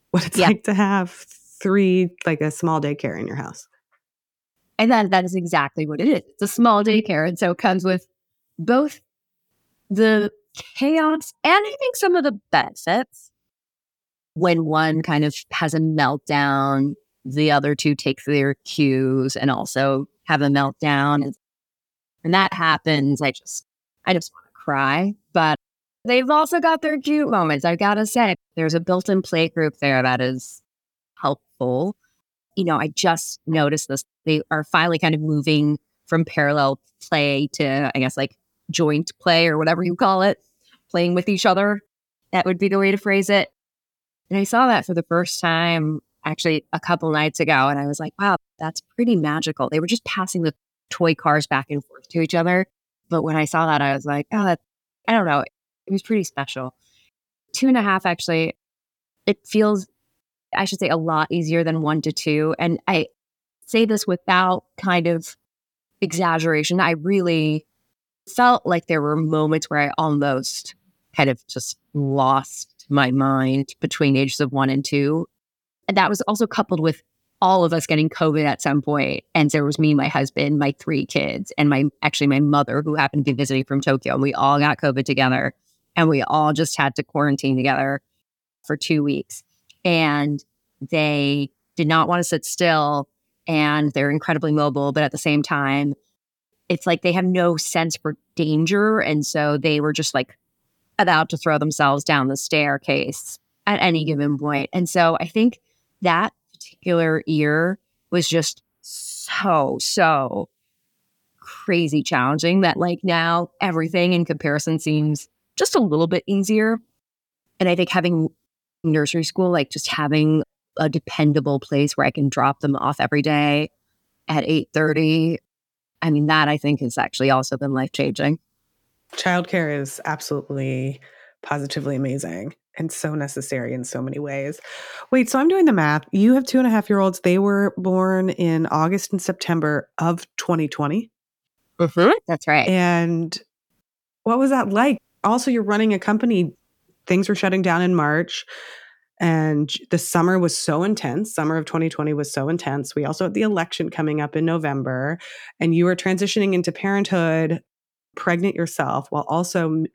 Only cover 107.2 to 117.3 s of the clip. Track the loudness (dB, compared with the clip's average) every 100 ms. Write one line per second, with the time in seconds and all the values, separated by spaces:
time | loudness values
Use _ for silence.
107.2 | 0 0 2 2 0 -4 _ _ -4 -2
108.2 | 0 0 -2 -6 _ _ -18 -16 -14 -14
109.2 | -10 -4 0 2 0 -2 -4 0 2 2
110.2 | -2 -6 -10 _ _ _ _ _ _ _
111.2 | _ _ -20 -12 -2 0 0 -2 0 0
112.2 | 2 0 2 2 2 2 -2 -2 0 0
113.2 | 0 0 -2 -4 -4 -2 -2 0 2 2
114.2 | 0 -2 -2 -2 -2 -2 0 0 0 -2
115.2 | -6 _ _ -4 0 2 2 2 0 -2
116.2 | -2 -2 0 2 0 -2 _ _ _ _
117.2 | _